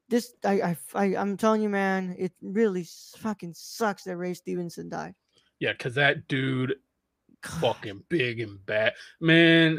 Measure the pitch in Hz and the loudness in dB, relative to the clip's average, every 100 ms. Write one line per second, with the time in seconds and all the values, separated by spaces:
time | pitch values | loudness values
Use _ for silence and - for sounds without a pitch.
0 | _ 233 - - 202 196 185 165 - - | _ -2 -2 -4 -2 0 0 -4 -6 -2
1 | 202 180 196 190 220 214 214 196 196 190 | 0 0 -2 0 0 2 0 0 0 -2
2 | 185 180 180 - 196 196 220 185 165 - | -4 -6 -8 -8 -6 0 2 0 -6 -12
3 | - - 196 208 175 156 - - 226 190 | -20 -10 -8 -8 -10 -14 -16 -4 -4 -4
4 | 185 175 180 175 - 180 170 175 170 165 | -8 -8 -6 -8 -8 -8 -8 -10 -12 -10
5 | 160 - _ _ _ _ 131 104 139 120 | -12 -14 _ _ _ _ -4 -4 -4 0
6 | 143 147 - 139 131 131 131 - _ _ | 2 0 -2 -4 -2 -2 -2 -4 _ _
7 | _ _ _ _ - 165 131 - 110 101 | _ _ _ _ -12 -2 -2 -2 -6 -14
8 | - 170 123 117 107 101 - 107 113 - | -4 -2 -2 -4 -10 -12 -4 0 0 -2
9 | - - 160 165 170 165 165 | -10 -2 6 8 8 8 6